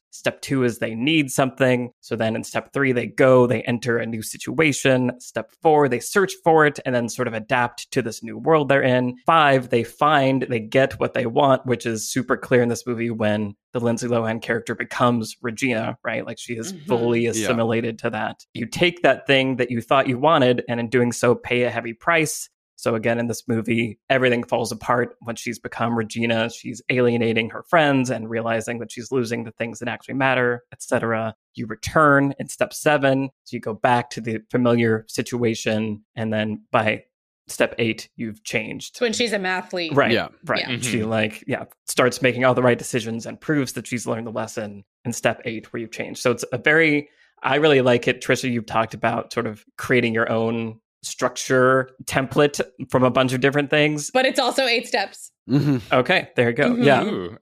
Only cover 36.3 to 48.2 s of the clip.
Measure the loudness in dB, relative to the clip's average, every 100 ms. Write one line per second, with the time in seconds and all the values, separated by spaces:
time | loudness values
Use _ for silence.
36.3 | -2 -2 -6 _ 0 0 -2 -6 _ _
37.3 | _ -8 -2 -2 0 -2 -4 -10 -10 -10
38.3 | -10 -8 -6 -6 -12 -12 -4 -2 0 -2
39.3 | -2 -2 -4 -6 -6 -2 2 2 2 -2
40.3 | _ -4 -4 -4 -4 -4 -2 -2 -2 -2
41.3 | -6 -8 -8 -8 _ -6 0 0 2 -2
42.3 | 2 2 4 4 2 -2 -6 -6 -8 -10
43.3 | -10 -2 -2 -2 -6 -8 -8 -6 -6 -6
44.3 | -8 -8 -8 -10 -12 -20 _ -10 -2 -2
45.3 | -2 -6 -10 -10 -10 -10 -10 -10 -2 0
46.3 | 0 -4 -2 2 4 4 2 -2 _ _
47.3 | _ -2 4 6 6 6 2 2 -2